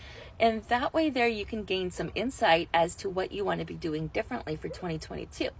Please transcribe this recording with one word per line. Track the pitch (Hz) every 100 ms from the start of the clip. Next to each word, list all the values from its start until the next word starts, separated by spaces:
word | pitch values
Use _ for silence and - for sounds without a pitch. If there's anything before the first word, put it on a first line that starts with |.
| - - - -
And | 226 220 -
that | 240 285
way | 320 311
there | 247 233
you | 214
can | 196 220
gain | 190 190 180
some | - 165
insight | - 240 - 208 165 160
as | 170 170
to | - 196
what | 185 190
you | 196
want | 190 170
to | 165
be |
doing | 165 165 156 156
differently | - - 247 - 156
for | 175
twenty | - 180 160
twenty-two. | - - - - 285